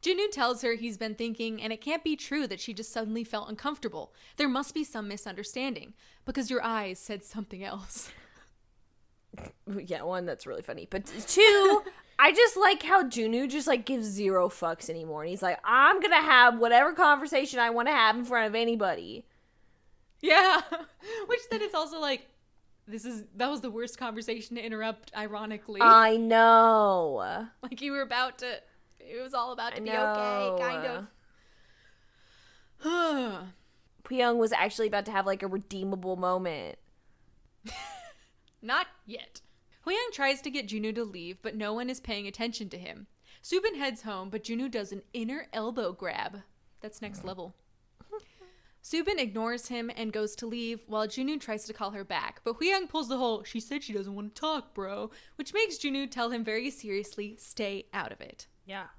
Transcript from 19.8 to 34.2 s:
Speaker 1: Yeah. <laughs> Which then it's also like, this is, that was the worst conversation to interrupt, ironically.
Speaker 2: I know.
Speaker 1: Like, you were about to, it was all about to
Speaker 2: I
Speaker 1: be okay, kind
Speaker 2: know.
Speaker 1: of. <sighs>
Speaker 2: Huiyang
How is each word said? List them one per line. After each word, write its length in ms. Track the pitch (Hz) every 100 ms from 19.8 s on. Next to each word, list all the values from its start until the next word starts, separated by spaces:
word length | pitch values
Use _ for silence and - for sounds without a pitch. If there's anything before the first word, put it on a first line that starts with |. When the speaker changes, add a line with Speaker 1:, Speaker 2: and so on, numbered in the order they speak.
| _ _ _ _
Speaker 1:
Yeah. 400 | 320 330 381 370 - 330 330
<laughs> 320 | _ 403 453 415
Which 120 | 480 480
then 120 | 453
it's 120 | 415
also 240 | 359 311 320
like, 300 | 294 262 - _ _ _ _ _ -
this 200 | 220 226
is, 180 | 226 208 190
that 120 | 247
was 120 | 294
the 80 | 247
worst 260 | 220 233 -
conversation 600 | 254 220 226 226 214 233
to 60 |
interrupt, 480 | 220 220 220 220 - -
ironically. 640 | 214 208 214 214 - 202
Speaker 2:
I 360 | 233 226 220 226
know. 1300 | 226 226 226 226 226 220 208 185 160 131 92 - 226 _
Speaker 1:
Like, 180 | 254 247
you 120 | 277
were 100 | 277
about 340 | 277 247 254 247
to, 200 | 247 233 _ _ _ _
it 220 | - 233
was 100 | 262
all 200 | 262 240
about 240 | 240 233 -
to 40 |
Speaker 2:
I 40 |
Speaker 1:
be 60 | 220
okay, 720 | 220 214 214 208 202 196 185
kind 200 | 175 165
Speaker 2:
know. 220 | 247 233 202 _ _ _ _ _ _ _ _ _ _ _ _ _ _ _ _ _
Speaker 1:
of. 0 |
<sighs> 580 | 311 349 330 285 247 190 185 - _ _ _ _
Speaker 2:
Huiyang 320 | - 254